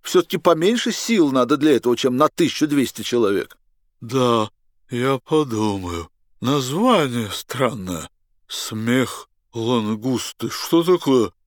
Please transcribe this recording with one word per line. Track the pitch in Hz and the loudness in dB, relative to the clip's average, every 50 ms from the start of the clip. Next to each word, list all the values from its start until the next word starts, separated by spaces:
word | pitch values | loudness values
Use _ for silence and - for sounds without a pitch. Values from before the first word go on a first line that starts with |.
Всё-таки | _ - - 190 - _ - 170 | _ 0 0 0 0 _ -6 0
поменьше | - 180 170 160 170 202 240 240 - 247 | 2 2 4 4 2 0 0 0 -2 -4
сил | 202 - - - 233 202 160 143 | -4 -4 -2 0 2 4 4 4
надо | 131 131 123 117 151 | 4 2 2 2 2
для | 139 139 156 | 2 4 4
этого, | 139 113 - 123 120 | 4 4 4 0 0
чем | - - 131 123 | 2 0 0 2
на | 127 151 147 | 2 2 2
тысячу | _ - 139 127 - - 151 | _ 2 0 0 2 -2 -2
двести | 151 147 143 120 110 - - | 0 2 0 0 -2 -4 -10
человек». | 107 - - 120 113 98 101 87 - - - _ _ _ _ _ _ _ _ _ | -6 -2 0 2 2 2 0 0 -2 -6 -12 _ _ _ _ _ _ _ _ _
«Да, | - 113 123 135 127 120 117 113 107 107 _ _ _ _ _ _ _ _ | -12 -4 0 0 2 2 2 2 0 -4 _ _ _ _ _ _ _ _
я | 123 120 127 135 139 127 | -4 -2 0 0 -2 -2
подумаю. | _ - 156 156 151 131 113 107 107 107 101 98 92 87 87 85 85 - _ _ _ _ _ _ | _ 0 0 0 0 0 -2 -2 -2 -2 -2 -4 -6 -6 -8 -8 -10 -12 _ _ _ _ _ _
Название | - 120 143 147 131 123 143 175 226 262 233 190 151 131 120 120 110 101 | -2 0 0 0 -2 -2 -2 0 2 2 4 2 2 0 -2 -4 -6 -6
странное. | - - - _ - 127 135 117 - 104 92 90 87 78 73 - _ _ _ _ _ _ _ _ | -8 -12 -12 _ -4 -2 -2 -2 -2 -6 -8 -8 -8 -8 -10 -14 _ _ _ _ _ _ _ _
Смех | - - - - 113 110 110 117 123 131 123 - - - - _ _ _ _ _ _ | -12 -12 -10 -10 -8 -6 -2 0 0 0 0 -2 -6 -14 -16 _ _ _ _ _ _
лангусты. | 117 113 117 127 117 107 104 110 104 110 131 127 113 - - - _ - - | -6 -2 0 0 0 0 -2 -6 -4 -4 -4 -4 -4 -6 -8 -10 _ -8 -8
Что | - - - - 165 165 | -8 -10 -4 2 2 2
такое | 165 175 180 170 - 143 135 123 110 92 _ _ _ | 4 4 0 2 2 2 4 4 2 0 _ _ _